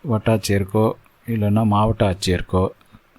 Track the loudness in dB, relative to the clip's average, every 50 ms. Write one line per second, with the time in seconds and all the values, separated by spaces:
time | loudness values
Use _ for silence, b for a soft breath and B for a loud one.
0 | -2 -2 -2 -2 0 0 0 0 0 0 -2 -2 -2 0 0 0 0 0 0 -4
1 | _ _ _ _ _ -6 -4 -2 0 0 0 2 2 2 2 2 2 2 0 0
2 | 0 -2 0 -2 -2 -2 -2 -2 -2 -2 0 0 0 0 -4 _ _ _ -20 -20
3 | _ _ _